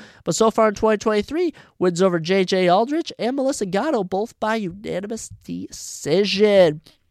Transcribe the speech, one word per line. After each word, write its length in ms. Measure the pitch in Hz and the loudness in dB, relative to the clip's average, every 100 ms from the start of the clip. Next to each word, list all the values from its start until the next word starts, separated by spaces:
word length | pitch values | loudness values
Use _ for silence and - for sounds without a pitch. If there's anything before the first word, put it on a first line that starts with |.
| - - | -12 -14
but 140 | - 165 | -6 2
so 120 | 220 | 2
far 200 | - 220 | 4 2
in 60 | |
twenty 240 | 202 220 214 | 2 0 0
twenty-three, 540 | 226 214 202 302 359 - - - | 0 -2 -2 -2 -4 -6 -18 -2
wins 200 | 180 170 | -2 2
over 200 | 190 175 | 2 2
J 240 | 160 196 | 0 0
J 240 | 185 190 185 | 2 2 4
Aldrich 440 | 180 240 311 - - | 4 2 -2 -6 -6
and 160 | 214 | -4
Melissa 320 | 277 269 285 196 | -2 -2 -2 -2
Gatto, 380 | 190 294 247 | -2 -2 -2
both 340 | 185 190 226 - | -2 -4 -6 -6
by 160 | 214 | -4
unanimous 760 | 226 190 185 208 170 208 226 - - | -4 -4 -10 -8 -8 -8 -12 -12 -18
decision. 1400 | - 170 - - - - 143 175 202 190 214 202 170 151 - _ _ | -12 -12 -12 -14 -16 -10 -2 0 2 2 4 6 6 2 -10 _ _